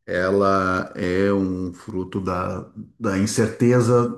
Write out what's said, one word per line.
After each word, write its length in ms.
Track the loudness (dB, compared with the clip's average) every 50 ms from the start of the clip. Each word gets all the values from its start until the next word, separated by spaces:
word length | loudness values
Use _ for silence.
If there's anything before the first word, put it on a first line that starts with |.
| _
ela 880 | -6 -2 -2 0 2 2 2 4 4 2 2 2 0 0 -2 -4 -6 -6
é 380 | -4 -2 0 0 2 2 2 2
um 400 | 2 0 -2 -2 -4 -6 -8 -10
fruto 480 | -12 -12 -10 -8 -8 -6 -6 -6 -6
da, 480 | -4 -4 -4 -4 -4 -6 -6 -8 -10 -12 -14 -18 -18 -18 _ -6
da 180 | -4 -2 0
incerteza 920 | 0 0 0 2 0 0 0 0 2 2 4 4 4 4 4 4 4 2 0 -2